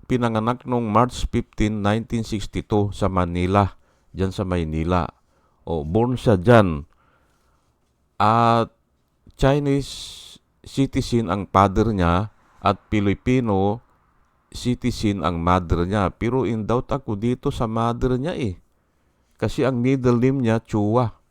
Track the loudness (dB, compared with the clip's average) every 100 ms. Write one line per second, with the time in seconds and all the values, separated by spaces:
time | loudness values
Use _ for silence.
0 | -4 -2 0 0 -2 -4 -4 -4 0 2
1 | 2 0 -4 -4 -6 -2 -2 0 0 -2
2 | -2 -6 -4 -6 -6 -8 -2 0 0 -2
3 | -2 0 -2 -2 2 2 0 -4 _ _
4 | _ -6 -4 -4 -4 -2 -2 -4 -2 -2
5 | -2 _ _ _ _ _ -8 -6 -2 0
6 | 0 0 2 4 8 6 6 -2 -10 _
7 | _ _ _ _ _ _ _ _ _ _
8 | _ 0 2 4 4 2 0 _ _ _
9 | _ _ -18 0 2 2 0 -2 -4 -12
10 | -16 -18 -20 -20 _ _ -8 -2 0 -2
11 | 0 -2 0 -4 0 4 4 4 2 2
12 | 2 2 -2 _ _ _ -2 -2 -2 0
13 | 0 0 0 0 0 0 0 -2 _ _
14 | _ _ _ _ _ -8 -6 -2 -4 -2
15 | -2 0 -2 -2 0 0 0 -2 0 0
16 | -2 -2 -4 -2 -2 -4 -2 -2 -2 -8
17 | -6 -4 -2 -2 -4 -4 -4 -2 -2 -2
18 | -2 -2 -4 -6 -8 -8 _ _ _ _
19 | _ _ _ -6 -4 0 0 2 0 2
20 | 4 4 2 2 0 0 0 -2 0 0
21 | -2 -6 _